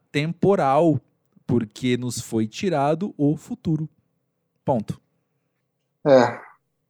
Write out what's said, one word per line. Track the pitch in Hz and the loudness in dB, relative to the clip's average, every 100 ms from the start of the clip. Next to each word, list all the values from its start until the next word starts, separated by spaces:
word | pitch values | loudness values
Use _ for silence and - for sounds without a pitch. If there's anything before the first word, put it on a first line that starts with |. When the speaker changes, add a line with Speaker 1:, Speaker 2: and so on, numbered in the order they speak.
| _ | _
Speaker 1:
temporal, | 147 156 - 185 196 139 143 170 139 - _ _ _ - | -4 -4 -2 0 2 2 2 2 0 -4 _ _ _ -4
porque | 120 107 - 127 123 | -2 -2 -6 -2 -2
nos | 123 120 | -4 -8
foi | - 113 110 | -6 -4 -4
tirado | - 196 151 143 165 208 - | -4 -4 0 0 -2 -4 -2
o | 143 156 | -2 -2
futuro. | - 240 180 156 160 _ _ _ _ _ _ _ | -8 -10 -4 -4 -6 _ _ _ _ _ _ _
Ponto. | - 123 104 - _ _ _ _ _ _ _ _ _ _ 151 | -4 -4 -4 -12 _ _ _ _ _ _ _ _ _ _ 4
Speaker 2:
É. | 131 117 - - _ _ _ | 6 4 -2 -14 _ _ _